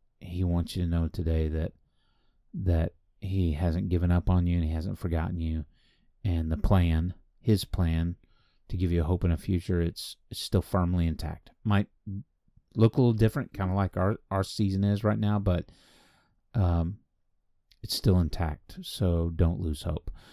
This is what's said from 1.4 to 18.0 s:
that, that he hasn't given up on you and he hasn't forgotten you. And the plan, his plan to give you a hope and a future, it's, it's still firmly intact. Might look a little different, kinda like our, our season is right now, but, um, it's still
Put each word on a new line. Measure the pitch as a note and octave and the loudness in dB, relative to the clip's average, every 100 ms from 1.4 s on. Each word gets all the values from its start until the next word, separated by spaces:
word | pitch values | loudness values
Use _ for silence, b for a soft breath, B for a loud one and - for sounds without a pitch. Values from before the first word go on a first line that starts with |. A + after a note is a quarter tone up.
| D#2 | 0
that, | D#2 D#2+ - _ _ _ _ _ _ _ | -2 -4 -8 _ _ _ _ _ _ _
that | - F#2 E2 E2 - _ _ | -4 0 2 0 -4 _ _
he | F#2+ F#2+ E2+ | -4 0 0
hasn't | D2+ F2 E2+ G2+ | 0 0 0 0
given | F2 F2 | 0 2
up | F2 - | 2 2
on | F2+ F2 | 2 2
you | F2 | 0
and | D#2+ | 0
he | |
hasn't | D#2+ F#2 F#2+ | -2 -6 -6
forgotten | F2 E2 E2 E2+ | -4 -2 -2 -4
you. | D#2+ D#2+ C#2+ _ _ _ _ _ | -4 -4 -6 _ _ _ _ _
And | G2 E2 D#2+ | -2 -2 -2
the | D#2 | 0
plan, | - G2 E2+ D#2+ F2 - _ _ | 4 4 4 2 0 -6 _ _
his | A2 G2+ | 2 2
plan | - - E2 E2 E2+ F2 _ _ _ _ - | 0 0 0 2 0 -4 _ _ _ _ -8
to | F#2 | -2
give | F2+ | 0
you | E2+ | 2
a | D#2+ | 2
hope | F2+ | 2
and | F2 | 2
a | E2 | 0
future, | - F2+ - F2 | 0 -2 0 0
it's, | E2+ - - - - | 0 -4 -12 -16 -16
it's | - | -14
still | - F#2+ | -2 -2
firmly | - F#2+ F2 F2+ E2 | 0 -2 0 0 0
intact. | - D#2+ - - _ | -2 -6 -10 -16 _
Might | G#2+ G2+ G2+ _ G#2 G2 - _ _ _ _ | 0 0 0 _ -12 -12 -12 _ _ _ _
look | - A2+ - | 2 4 6
a | |
little | A#2+ | 2
different, | A2 A2 C#3 - | 4 2 2 -6
kinda | - F#2 | -4 -2
like | G2 F#2+ F#2 | 0 0 0
our, | F#2+ A2+ - | 0 -2 -4
our | F#2+ | -4
season | F#2+ - G2+ F#2+ | -2 -2 0 2
is | G2+ G#2 | 2 2
right | A2 G#2+ | 0 0
now, | G#2 G#2 | 0 0
but, | F#2+ F2 - b b b b b b b _ | 0 0 -2 b b b b b b b _
um, | A2 F2 E2+ E2 G#2 _ _ _ _ _ _ _ _ - | 0 2 2 0 -6 _ _ _ _ _ _ _ _ -10
it's | |
still | - | -2